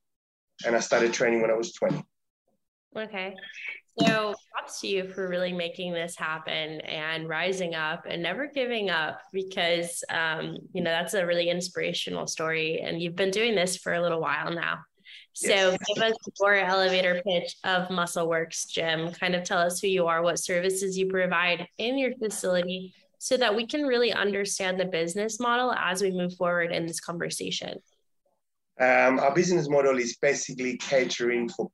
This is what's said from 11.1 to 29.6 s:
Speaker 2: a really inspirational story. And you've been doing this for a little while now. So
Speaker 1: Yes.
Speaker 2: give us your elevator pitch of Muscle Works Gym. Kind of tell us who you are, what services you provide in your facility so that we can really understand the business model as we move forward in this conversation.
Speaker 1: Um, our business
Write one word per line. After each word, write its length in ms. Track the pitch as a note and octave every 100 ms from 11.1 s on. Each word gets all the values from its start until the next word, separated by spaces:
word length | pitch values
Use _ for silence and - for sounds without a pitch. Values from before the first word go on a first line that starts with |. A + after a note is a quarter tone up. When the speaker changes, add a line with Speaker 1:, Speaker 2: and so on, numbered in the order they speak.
Speaker 2:
a 140 | G#3 F3
really 200 | E3+ E3+
inspirational 800 | F3 F3+ D#3+ F3 E3 F#3 F3 E3
story. 560 | - D#3+ D#3+ D#3 E3
And 160 | - E3
you've 160 | F3 F3
been 140 | F#3+
doing 240 | G3+ A#3
this 240 | G3 F3+ -
for 160 | F3
a 80 | E3+
little 180 | E3+ E3
while 320 | C#3+ D3 E3
now. 280 | E3+ D#3+ E3 - _ - - -
So 200 | - -
Speaker 1:
Yes. 240 | G3 F#3 F#3+ -
Speaker 2:
give 100 | A3+
us 100 | A3+ A3 - -
your 140 | G3+ G3+
elevator 680 | F3+ F#3+ F#3 F#3 F#3 F3+
pitch 320 | F#3+ F3 F3 -
of 280 | F#3+ F#3 F3+
Muscle 360 | F#3 E3+ F3+ E3
Works 380 | E3 E3 - -
Gym. 460 | E3+ E3 D#3+ E3
Kind 240 | F3 F3+ F3+
of 80 |
tell 160 | F3+ F#3
us 200 | F3 F3+
who 80 | G3
you 200 | F#3 E3+
are, 160 | E3
what 160 | E3+ E3+
services 580 | - F3 F#3 F#3+ F#3+ F#3
you 80 | F#3+
provide 600 | F#3+ F3+ E3+ F3 F3 F3 -
in 220 | A3+ C4+
your 160 | B3+ B3
facility 800 | G#3+ - F#3 F3+ F3+ F#3 F#3 - _ -
so 180 | - B3+
that 180 | A#3 G#3+
we 120 | A#3
can 160 | D4+
really 280 | C#4+ A#3+ A#3+
understand 680 | - G3+ G3+ G3 - F#3+ F#3
the 60 | F3+
business 540 | E3 E3+ G3+ A3 A3
model 320 | A#3+ A#3+ B3+
as 300 | G#3+ E3+ F#3+
we 80 | G3
move 240 | F#3 F3+
forward 380 | F3+ F3 F3 E3+
in 160 | E3+ E3
this 120 | E3
conversation. 800 | - E3+ E3 - F#3 F3 - F#3 _ _ _ _ _ _ _ _ _ -
Speaker 1:
Um, 400 | B2+ B2+ B2+ C3
our 160 | C#3 D3
business 340 | F3+ E3+